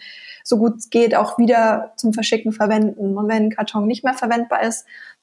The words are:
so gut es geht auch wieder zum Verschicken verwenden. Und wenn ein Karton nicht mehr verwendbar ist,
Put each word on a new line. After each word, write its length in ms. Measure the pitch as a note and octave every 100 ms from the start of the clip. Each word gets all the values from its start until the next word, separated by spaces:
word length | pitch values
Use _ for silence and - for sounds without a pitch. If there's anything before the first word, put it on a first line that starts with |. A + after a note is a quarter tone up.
| - - - -
so 120 | - G#3+
gut 200 | A3+ A3+
es 120 | -
geht 240 | A#3 A#3
auch 240 | G#3+ G#3 -
wieder 540 | A#3 A#3 A3 G#3+ - -
zum 160 | A3
Verschicken 400 | A3+ G#3+ A3+ A3
verwenden. 640 | G#3+ G#3 G#3+ G#3+ G#3+ G3 G3
Und 120 | G#3+
wenn 160 | A3
ein 60 | G#3+
Karton 360 | G#3+ G#3 G#3+ G#3
nicht 180 | A#3+
mehr 100 | C4
verwendbar 480 | C4 A#3 A#3 A#3+ -
ist, 240 | A3+ - - - - -